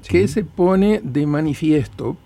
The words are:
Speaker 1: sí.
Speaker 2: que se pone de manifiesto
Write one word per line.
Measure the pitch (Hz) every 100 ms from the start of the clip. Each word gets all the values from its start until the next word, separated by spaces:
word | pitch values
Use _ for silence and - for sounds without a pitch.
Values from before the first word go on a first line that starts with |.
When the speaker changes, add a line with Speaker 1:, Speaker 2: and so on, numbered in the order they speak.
Speaker 1:
sí. | -
Speaker 2:
que | 175 196
se | 156
pone | 165 - 180 190 202 214
de | 147 139 147
manifiesto | 147 156 139 156 151 110 - 113 -